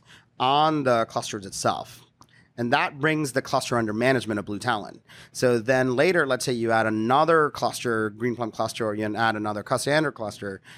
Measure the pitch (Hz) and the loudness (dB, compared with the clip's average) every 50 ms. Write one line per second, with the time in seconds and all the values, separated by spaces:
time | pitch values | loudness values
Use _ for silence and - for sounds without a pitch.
0 | _ _ - - _ _ _ - 120 127 139 143 156 156 156 151 139 131 123 117 | _ _ -20 -20 _ _ _ -2 2 2 4 4 4 4 2 2 2 2 2 2
1 | 113 - - 123 - - - 107 95 95 - - - 120 92 55 - - - - | 2 0 -4 -6 -6 -6 -8 -10 -10 -10 -8 -2 0 0 0 -2 -4 -10 -14 -20
2 | - _ _ _ - _ _ _ _ _ _ - 120 120 131 143 170 185 - 139 | -20 _ _ _ -20 _ _ _ _ _ _ -6 -2 0 2 2 0 0 -4 -2
3 | 135 156 156 151 156 135 117 135 127 - - 131 - - 135 120 113 107 104 110 | 0 0 0 0 -2 -2 -2 -4 -2 0 -2 -2 0 0 0 0 0 0 0 0
4 | 120 131 135 123 104 107 110 104 98 - 104 101 98 123 120 107 92 - - - | 2 2 2 2 0 -2 -4 -4 -4 -6 -8 -6 -2 -2 -2 -2 -4 -10 -14 -18
5 | _ _ - - - - - - - 123 120 117 107 117 135 127 131 131 127 120 | _ _ -20 -20 -20 -16 -6 0 2 2 2 2 2 2 2 4 4 2 2 2
6 | 147 180 185 175 151 135 127 123 - - 127 117 113 113 113 113 110 110 110 110 | 2 4 4 2 2 2 0 -2 -2 -2 -2 -2 0 2 2 2 2 2 0 0
7 | 110 117 127 143 156 160 165 160 151 143 - - 131 117 110 - - 127 117 110 | 0 2 4 4 4 6 4 4 4 2 0 -2 -4 -2 -2 -2 -4 -2 -2 -2
8 | 110 107 104 107 113 123 117 104 120 110 - - 113 113 - - 117 110 104 107 | -2 -4 -4 -4 -4 -4 -2 -2 -6 -6 -4 -4 -4 -4 -4 -4 -4 -4 -2 -2
9 | 107 107 104 101 117 113 107 107 104 107 104 104 98 - 135 123 - 135 143 156 | -4 -4 -2 0 0 0 0 0 -2 -4 -4 -6 -4 -2 -2 -2 0 0 0 0
10 | 151 139 - - 113 104 104 - 101 101 95 95 _ - - | 0 0 -4 -6 -8 -10 -8 -8 -10 -10 -10 -12 _ -20 -20